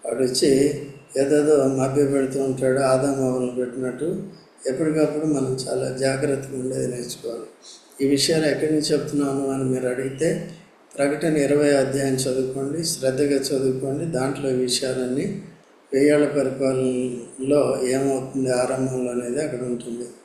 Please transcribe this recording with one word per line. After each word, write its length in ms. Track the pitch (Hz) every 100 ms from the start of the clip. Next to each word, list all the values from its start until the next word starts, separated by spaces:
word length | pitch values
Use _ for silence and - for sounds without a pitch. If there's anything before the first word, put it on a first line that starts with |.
| -
వాడు 180 | 123
వచ్చి 440 | 127 - 160 131 143 - - - - 131
ఏదేదో 460 | 139 147 147 151
మభ్య 420 | 135 131 131 135 139
పెడుతూ 360 | 139 131 135
ఉంటాడు, 360 | 135 131 131 131
ఆదాము 500 | 135 131 143 135 131
హవ్వలను 260 | 127 123
పెట్టినట్టు. 680 | 123 123 127 127 123 156 202 202 - - _ 131
ఎప్పటికప్పుడు 600 | 131 160 156 151 151 156
మనం 280 | 139 131
చాలా 420 | 131 135 131 131 127
జాగ్రత్తగా 640 | 135 135 143 131 131 131
ఉండేది 280 | 127 131 127
నేర్చుకోవాలి. 540 | 120 120 - - 113 - - - - - - 139
ఈ 20 |
విషయాలు 380 | 139 135 160 156
ఎక్కడి 260 | 139 156
నుంచి 200 | 156 147
చెప్తున్నాను 580 | 151 135 143 139 135 135
అని 140 | 135
మీరు 240 | 131 127 127
అడిగితే, 600 | 127 135 135 160 - - - - _ _ -
ప్రకటన 380 | 143 151 165 156
ఇరవై 340 | 139 143 147
అధ్యాయం 440 | 139 131 135 135
చదువుకోండి, 680 | 131 135 127 131 135 139 156
శ్రద్ధగా 560 | 160 - 131 131 143 139
చదువుకోండి. 640 | - 139 131 127 139 143
దాంట్లో 460 | 165 127 131 131 139
ఈ 40 |
విషయాలన్నీ 880 | 127 127 123 131 127 127 131 185 - - - _ - _
వెయ్యేళ్ల 300 | 135 147 147
పరిపాలనలో 1600 | 143 143 131 131 135 131 127 127 127 120 117 - 131 147 127 131 127
ఏమవుతుంది 640 | 131 139 135 131 135 131
ఆరంభంలో 600 | 123 127 131 131 127 123
అనేది 300 | 120 123 127
అక్కడ 180 | 151 127
ఉంటుంది. 420 | 123 120 123 120 120 -